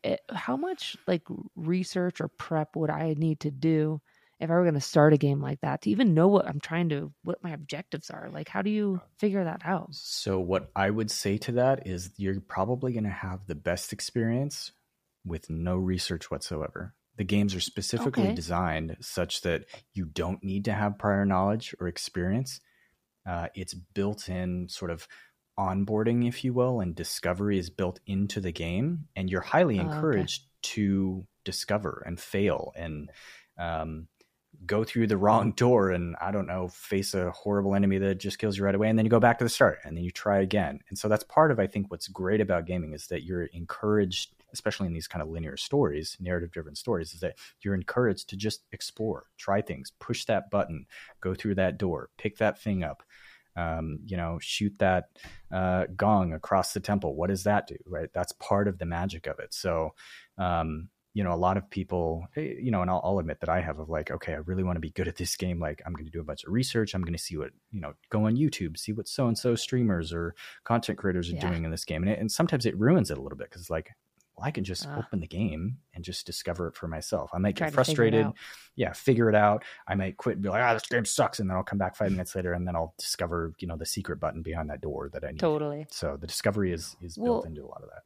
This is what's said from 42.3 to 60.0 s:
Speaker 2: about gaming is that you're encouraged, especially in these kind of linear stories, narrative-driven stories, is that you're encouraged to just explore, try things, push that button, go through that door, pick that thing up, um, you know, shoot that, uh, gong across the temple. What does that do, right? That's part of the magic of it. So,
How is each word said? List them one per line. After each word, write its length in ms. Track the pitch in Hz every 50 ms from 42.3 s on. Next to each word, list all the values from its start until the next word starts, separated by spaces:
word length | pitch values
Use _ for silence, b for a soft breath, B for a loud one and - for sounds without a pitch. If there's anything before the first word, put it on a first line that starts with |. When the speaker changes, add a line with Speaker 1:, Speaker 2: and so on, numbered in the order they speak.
| 104 107
Speaker 2:
about 260 | 107 92 92 87 82
gaming 280 | 82 90 90 82 76 76
is 140 | 73 - -
that 160 | 90 85 82
you're 200 | 85 92 87 85
encouraged, 880 | - - 87 85 - - - - 107 107 107 101 92 90 - - - _ _ _ _ -
especially 360 | - - 107 101 - 101 90
in 60 | 85
these 140 | 82 78 -
kind 140 | - 87 78
of 60 | 78
linear 260 | 80 82 82 76 -
stories, 600 | - - - - 143 139 85 71 76 80 - - -
narrative-driven 560 | 95 87 90 87 82 85 - 87 80 76 73
stories, 380 | - - - 113 87 82 80 -
is 60 | 85
that 180 | 90 82 - B B B B B -
you're 120 | 101 98
encouraged 540 | 95 87 - - 123 123 113 98 - - -
to 60 | -
just 280 | 95 101 107 - - _ _ -
explore, 540 | - - - - - 110 113 90 65 - _ _ -
try 240 | - - 98 104 110
things, 300 | - 82 69 67 - _ _
push 260 | - - 120 - -
that 240 | - 113 95 - -
button, 360 | - 101 95 - 85 71 65 B B B B B B B
go 140 | - 92 95
through 220 | - - 110 98
that 220 | 92 92 90 76 -
door, 320 | 101 92 82 67 62 - _ -
pick 200 | - 107 - -
that 220 | 113 104 - -
thing 240 | - 110 101 92 87
up, 180 | 76 69 _ - B B B B B B B B B B
um, 440 | 87 85 82 80 82 80 80 76 76 -
you 100 | 104 95
know, 220 | 87 85 82 85 82
shoot 380 | - - - - 107 104 101 -
that, 300 | 104 92 92 90 87 _ _ B B B B B B B -
uh, 340 | 92 92 92 92 92 92 - 92
gong 360 | - 101 104 107 101 92 87 80
across 400 | 78 - - 101 95 90 - -
the 60 | 101
temple. 360 | 98 - 104 98 87 80 69
What 120 | 73 85 92
does 160 | 98 92 92
that 220 | 104 104 104 - -
do, 80 | - - -
right? 240 | 90 87 78 82 - _
That's 180 | 90 87 - -
part 340 | _ - - 104 101 104 101
of 100 | 92 85
the 80 | 87
magic 400 | 85 85 85 90 95 90 82 - 78
of 100 | - -
it. 140 | - - -
So, 400 | - - 92 85 82 80 78 - B